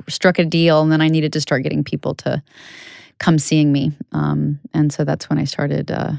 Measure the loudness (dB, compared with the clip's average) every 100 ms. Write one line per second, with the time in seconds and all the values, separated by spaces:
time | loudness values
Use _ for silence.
0 | -8 0 2 2 0 2 4 4 4 4
1 | 4 2 0 -2 -2 -2 -2 -4 -4 -4
2 | -6 -4 -4 -6 -8 -20 -20 -20 -20 -20
3 | -20 _ 0 2 2 2 4 2 0 -4
4 | -8 -4 -2 0 -2 -4 -4 0 0 0
5 | -2 -4 -2 -2 -2 -4 -2 -2 -4 -4
6 | -4